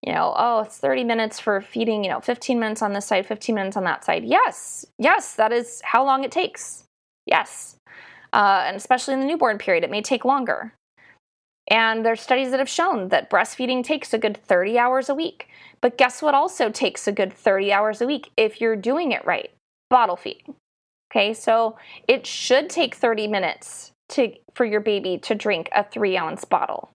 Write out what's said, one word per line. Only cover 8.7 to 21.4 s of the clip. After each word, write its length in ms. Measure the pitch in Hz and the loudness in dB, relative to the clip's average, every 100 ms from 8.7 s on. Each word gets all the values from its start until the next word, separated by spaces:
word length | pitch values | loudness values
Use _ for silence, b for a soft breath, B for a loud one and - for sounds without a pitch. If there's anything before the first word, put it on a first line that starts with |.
| 196 | -6
especially 380 | - 254 262 | 0 0 2
in 80 | 269 | -2
the 40 | 269 | 0
newborn 320 | 330 247 208 | 0 0 0
period, 260 | - 175 | 0 0
it 60 | 170 | 2
may 120 | 208 | -4
take 240 | 214 247 247 | -2 -2 0
longer. 480 | 277 247 - 226 _ _ _ b b _ _ _ _ - | 0 0 -6 -8 _ _ _ b b _ _ _ _ 0
And 360 | 220 226 226 226 | 2 2 2 0
there's 160 | 226 | -2
studies 300 | - 262 262 | 0 0 2
that 80 | 262 | 0
have 100 | 269 | 0
shown 400 | - 349 269 185 | 0 0 0 0
that 200 | 151 - | 0 2
breastfeeding 540 | 190 220 - 254 254 | 0 0 -2 -4 -2
takes 300 | 247 302 - | -2 -4 -2
a 40 | 220 | -2
good 200 | 220 208 | -2 -4
thirty 400 | _ 180 190 240 | _ 2 2 2
hours 320 | 240 262 262 | 2 0 -2
a 60 | 277 | -4
week. 320 | 330 - - B B B | -4 -8 -20 B B B
But 180 | 247 240 | -2 4
guess 260 | 247 - | 2 4
what 100 | 302 | 2
also 360 | 277 - - 226 | 2 2 0 -2
takes 380 | 226 240 - - | 0 -2 -2 -4
a 40 | |
good 220 | 202 196 | -2 -2
thirty 380 | - - 190 196 | 0 2 2 2
hours 300 | 202 214 208 | 2 2 0
a 60 | 240 | -2
week 240 | 294 - - | -2 -4 0
if 240 | 220 - | 0 2
you're 160 | 226 220 | 0 0
doing 360 | 208 285 247 | 0 0 0
it 140 | 208 - | -2 -2
right? 260 | 165 - _ _ _ _ | -2 -4 _ _ _ _
Bottle 260 | 254 175 175 | 4 4 -2
feeding. 400 | - - - 277 _ _ _ _ _ | -8 -12 -16 -20 _ _ _ _ _
Okay, 220 | 220 202 | 0 0
so 440 | 220 | -2